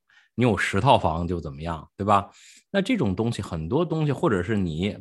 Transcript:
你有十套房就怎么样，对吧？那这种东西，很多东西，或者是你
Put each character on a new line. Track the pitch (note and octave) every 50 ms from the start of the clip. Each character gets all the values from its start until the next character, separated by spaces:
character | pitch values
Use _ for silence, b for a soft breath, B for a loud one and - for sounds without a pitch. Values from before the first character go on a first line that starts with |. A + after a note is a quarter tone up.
| _ b b b b b b
你 | G#2+ B2
有 | B2 G2+
十 | F2 - - - G2
套 | G#2+ C#3 B2 F#2
房 | - F2 D#2 E2 F2
就 | E2+ F2+ E2+
怎 | D#2+ D2+
么 | C2+ C#2+
样， | D#2+ E2+ E2 D2+ - - _
对 | - G2
吧？ | G#2 G#2 G2 F#2+ B B B B B B B B _
那 | - G3
这 | F#3+ - C4
种 | G3 C3+ G2+ F2+
东 | G2+ A2 A#2
西， | A#2 -
很 | G2+ - F#2 D#2+ D#2+ E2
多 | A2+ D3+
东 | F3+ D#3 D#3+ D#3+ D#3
西， | C#3+
或 | B2+ - - E3+
者 | G#2 F2+
是 | E2 A2+ A2+
你 | G2+ F#2+ E2+ D2+ D#2+ F#2 G#2 - -